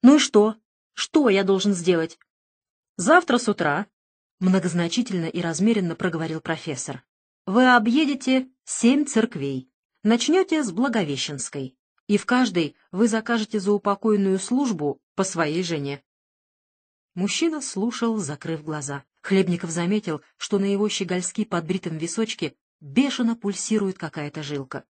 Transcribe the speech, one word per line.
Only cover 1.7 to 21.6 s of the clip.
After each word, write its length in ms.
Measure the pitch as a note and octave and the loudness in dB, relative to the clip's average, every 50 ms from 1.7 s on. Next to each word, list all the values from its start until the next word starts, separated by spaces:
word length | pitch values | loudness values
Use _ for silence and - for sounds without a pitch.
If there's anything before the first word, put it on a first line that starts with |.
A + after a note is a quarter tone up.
| G3 | 0
сделать?» 440 | F3 E3+ F3+ F3+ E3 D#3+ D#3+ - _ _ _ _ _ _ _ _ _ _ _ _ _ _ _ _ - | 0 2 2 2 2 2 -2 -6 _ _ _ _ _ _ _ _ _ _ _ _ _ _ _ _ -4
«Завтра 400 | F3 G3 D#4 F4+ F4 - B3+ B3 | 2 4 4 4 4 4 0 0
с 100 | - - | 2 0
утра», 380 | G3+ - F3 D3+ C#3+ D#3+ G#3 _ _ _ _ _ _ _ _ _ _ _ | -2 0 0 0 0 -2 -4 _ _ _ _ _ _ _ _ _ _ _
многозначительно 840 | F#3+ F#3 F#3 F#3+ D#3 F3+ D#3 F3 F3 E3 - - A#3 - F#3+ F3+ E3 | 0 2 2 2 2 0 -2 0 -2 0 0 -2 -2 -2 -2 -4 -4
и 140 | E3 - E3 | -4 -4 -4
размеренно 560 | F3 E3+ E3 D3 F#3+ A3 A3+ A3 F#3 E3+ E3 | -4 -4 -2 2 2 2 4 2 0 -2 -4
проговорил 460 | - - F#3 D#3+ D#3+ E3 D#3+ D#3+ D#3 | -2 -4 -4 -2 -2 -4 -4 -6 -8
профессор, 640 | - - E3 D3+ - - D3 C3 - - C#3 B2+ _ _ _ _ _ _ _ _ _ | -4 -4 -6 -4 -4 -8 -8 -8 -8 -10 -10 -12 _ _ _ _ _ _ _ _ _
«вы 260 | - F#3+ A#3 B3+ B3+ | -2 2 4 6 6
объедете 800 | B3 A#3+ G#3+ A#3 A#3 C#4+ D#4+ C4+ C#4+ C4 - C4 C4 C4 C4 - _ _ _ | 6 4 4 4 2 2 2 2 0 -4 -2 0 0 0 0 -4 _ _ _
семь 400 | - - - - A#3 C4+ C#4+ D4 | -12 -8 2 4 4 4 4 0
церквей. 640 | - - A3+ A3 A3+ - E3 C#3 C#3 C#3 C3 B2+ _ _ _ _ _ _ _ | 0 0 0 0 0 -2 -6 -6 -4 -6 -6 -8 _ _ _ _ _ _ _
Начнете 640 | _ G#3 A3+ A#3+ - - D4+ F#4 F#4+ F#4 E4 D#4 D4 | _ 0 2 2 2 2 2 2 2 2 0 -2 -2
с 80 | A3 | -2
Благовещенской, 1040 | E3 F3+ B3 C#4 A3+ A#3 F#3 D3 C#3+ C3 - - D3+ C#3 - - - C#3+ C3+ B2+ _ _ _ _ _ _ _ _ | -2 -2 -2 0 0 -2 -2 -2 -4 -6 -6 -8 -8 -8 -10 -8 -8 -8 -8 -8 _ _ _ _ _ _ _ _
и 100 | G#3 G3+ | 0 0
в 80 | - | 2
каждой 500 | - B3 B3 C4 A3 F#3 F3 D#3+ C#3+ - _ _ _ | 2 0 2 2 2 0 -2 -2 -2 -6 _ _ _
вы 160 | - F3+ A3+ A#3 | -2 0 0 2
закажете 520 | G#3+ A3+ A3 A3+ A#3 A3+ G#3+ - - G#3+ | 2 -2 -2 -2 -2 -2 -2 -2 -4 -4
заупокойную 800 | F#3 G3 G#3 G3+ _ G#3 G3+ G3+ - A3 G#3+ G3+ G3 F#3+ F#3+ F#3+ | 0 0 0 0 _ -2 -4 0 0 2 2 2 2 2 0 -2
службу 600 | F#3+ - A#3+ B3+ C#4+ B3+ G#3+ D#3+ D3 D3 C#3 _ _ _ _ | -2 -2 -2 0 0 0 -2 -2 -2 -4 -4 _ _ _ _
по 100 | - F#3+ | -4 -4
своей 380 | F#3+ - E3+ E3 D3+ D3+ E3+ | -4 -2 -2 -2 0 0 -2
жене». 420 | F#3 E3 E3+ D3+ C#3+ C#3 C#3+ - _ _ _ _ _ _ _ _ _ _ _ _ _ _ _ _ _ _ _ _ _ _ _ | -2 -2 -4 -4 -4 -6 -8 -10 _ _ _ _ _ _ _ _ _ _ _ _ _ _ _ _ _ _ _ _ _ _ _
Мужчина 480 | F3 F#3 G3+ - - D#4+ E4+ D#4 D4+ | -4 -4 -4 -2 0 -2 -2 -2 -4
слушал, 560 | - - - F#3+ G3 A#3+ A3+ - A#3 A#3 A3+ G#3+ | -8 -8 -6 -4 -4 -4 -2 -2 -2 -2 -2 -2
закрыв 460 | F#3 C3+ D3 C#3+ - D#3+ E3 D#3 D3+ | -4 -6 -8 -10 -8 -8 -8 -8 -6
глаза. 420 | D#3 D#3 D3+ C#3+ C3+ C#3+ C#3+ - _ _ _ _ | -8 -8 -8 -6 -8 -10 -10 -10 _ _ _ _
Хлебников 460 | - G3 F#3+ F#3 - F3 E3+ - E3+ | 0 2 2 2 2 0 -4 -4 -6
заметил, 520 | D#3+ E3+ E3+ F3 G#3 G#3+ G#3 - D#3 D3+ _ _ _ | -4 -4 -2 0 -2 -2 -2 -4 -6 -6 _ _ _
что 240 | _ - - G#3+ G3 | _ -8 -4 -2 -2
на 60 | G3 | 0
его 240 | G3 G3+ G3 G#3 G#3+ | 0 0 0 0 -2
щегольски 560 | - - G3 E3+ F#3 F3+ F3+ - - - G#3+ | -2 -4 -4 -4 -4 -4 -4 -6 -6 -6 -6
подбритом 520 | - - E3+ | -2 -4 -4